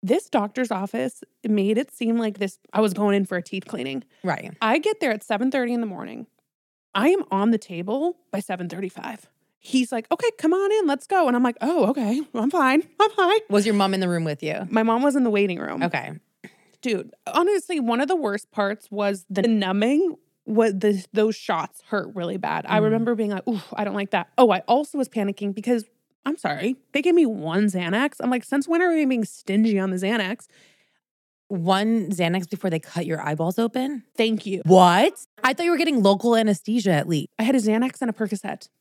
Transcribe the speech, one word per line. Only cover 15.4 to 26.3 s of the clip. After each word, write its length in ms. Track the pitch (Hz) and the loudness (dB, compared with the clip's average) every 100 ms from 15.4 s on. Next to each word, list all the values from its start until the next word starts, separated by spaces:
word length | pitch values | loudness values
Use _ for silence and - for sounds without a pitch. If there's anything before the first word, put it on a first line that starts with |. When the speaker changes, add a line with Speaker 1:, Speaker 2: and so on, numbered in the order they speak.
| 202 175 | 0 -2
Speaker 1:
room. 240 | 73 - | -6 -4
Speaker 2:
Okay. 300 | 170 151 - 151 _ _ - _ _ _ | -2 -2 -8 -14 _ _ -20 _ _ _
Speaker 1:
Dude, 320 | 254 190 - - - | -6 -4 -6 -16 -4
honestly, 480 | 285 349 403 - 339 | 0 2 0 -2 -4
one 220 | 233 233 | -2 0
of 60 | 277 | 0
the 80 | 359 | 0
worst 340 | 254 202 - | -2 -4 -8
parts 400 | - 202 208 - | -4 -4 -4 -10
was 360 | 202 202 196 - | -4 -2 -2 -6
the 140 | 190 | -2
numbing. 720 | 233 220 190 196 226 285 370 311 _ _ - | 2 2 0 0 2 2 0 -4 _ _ -4
What 340 | 220 226 196 | 2 2 2
the, 240 | 208 202 - | 0 0 -2
those 220 | 214 220 214 | 0 0 -2
shots 480 | - 175 - - _ | -4 -4 -4 -10 _
hurt 200 | 208 - 208 | -6 -6 -8
really 220 | 170 196 | -6 -6
bad. 280 | - - - | -4 -6 0
I 120 | 214 | 2
Speaker 2:
Mm. 60 | 214 | 2
Speaker 1:
remember 280 | 226 226 | 2 0
being 160 | 233 214 | 0 -2
like, 180 | 196 208 | -4 -4
"Ooh, 140 | 220 - - | -6 -6 -6
I 80 | |
don't 100 | 208 | -4
like 160 | 202 196 | -4 -2
that." 200 | 190 170 - | -4 -4 4
Oh, 100 | 254 | 4
I 120 | 185 | 4
also 360 | - 247 302 294 | 2 0 0 -4
was 100 | 262 | -4
panicking 460 | 233 202 196 202 | -2 -4 -4 -6
because, 320 | 196 214 240 208 _ _ _ | -6 -2 -2 -2 _ _ _
I'm 100 | 269 | -8